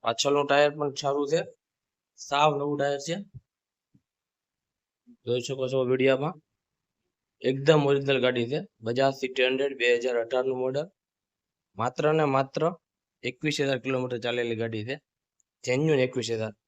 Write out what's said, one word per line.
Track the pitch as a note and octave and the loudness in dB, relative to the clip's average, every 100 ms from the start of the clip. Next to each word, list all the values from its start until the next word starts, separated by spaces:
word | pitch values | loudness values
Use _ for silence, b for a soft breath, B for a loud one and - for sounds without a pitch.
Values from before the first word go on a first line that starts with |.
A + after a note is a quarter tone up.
પાછળનું | A2+ A#2 C#3+ C#3+ C#3+ | -4 -2 2 2 4
ટાયર | C#3 D3 D3 | 4 4 2
પણ | D3 C3 | -4 -2
સારું | C#3+ C#3+ C#3+ | -2 0 0
છે, | D#3+ - - _ _ _ _ _ _ | -2 -2 -14 _ _ _ _ _ _
સાવ | - C#3+ D3+ | -4 4 4
નવું | C#3+ C#3+ D3 | 4 -2 -2
ટાયર | C#3+ C#3+ C#3+ | -2 -2 -6
છે, | F3+ G3+ - _ _ _ _ _ _ _ _ _ _ _ _ _ _ _ _ _ A#2 - | -8 -10 -18 _ _ _ _ _ _ _ _ _ _ _ _ _ _ _ _ _ -16 -4
જોઈ | B2 B2 | -4 -4
શકો | C3+ C3 | -6 -2
છો | C3+ B2+ | -2 0
વીડિયોમાં. | B2+ C3 C3 D3 - _ _ _ _ _ _ _ _ _ _ | 2 4 2 -2 -8 _ _ _ _ _ _ _ _ _ _
એકદમ | B2 C3+ C#3 D#3 C#3+ | -2 0 4 6 6
ઓરિજિનલ | C#3 C#3 C3+ | 2 2 2
ગાડી | B2+ B2 A#2 | 2 0 -2
છે, | D3 G3 _ A2+ | -4 -6 _ -4
બજાજ | A#2+ C3+ C3+ | 2 2 0
સિટી | C3 B2+ B2+ | -6 0 0
હન્ડ્રેડ, | C3 C#3 C3 | 2 -2 0
બે | B2 A#2+ | 2 2
હજાર | B2 A#2+ | 2 -2
અઢાર | A#2 B2+ C3 | 0 -2 0
નું | B2+ | -2
મોડલ, | C3 C3+ E3+ _ _ _ _ _ _ _ _ - | -2 -4 -6 _ _ _ _ _ _ _ _ -4
માત્ર | A#2 - D3 | -4 0 2
ને | D#3+ D3+ | 2 2
માત્ર | C3+ C3 - D#3+ F#3 _ _ _ _ | 2 0 -2 -2 -4 _ _ _ _
એકવીસ | B2 - D#3 D3 | -10 -6 -6 -2
હજાર | C#3+ C3 | -2 -2
કિલોમીટર | B2+ C3 B2+ A#2+ | -2 -4 -2 -4
ચાલેલી | A#2+ A#2+ A#2 A2+ | -4 -2 -2 -4
ગાડી | A#2 A2 A2 | -4 -6 -8
છે, | C#3+ _ _ _ _ _ _ | -10 _ _ _ _ _ _
જેન્યુઇન | B2+ B2+ D#3 C#3+ B2+ | -4 0 2 2 2
એકવીસ | B2+ A2+ | -2 -4
હજાર. | A2+ A2 G#2 | -4 -6 -10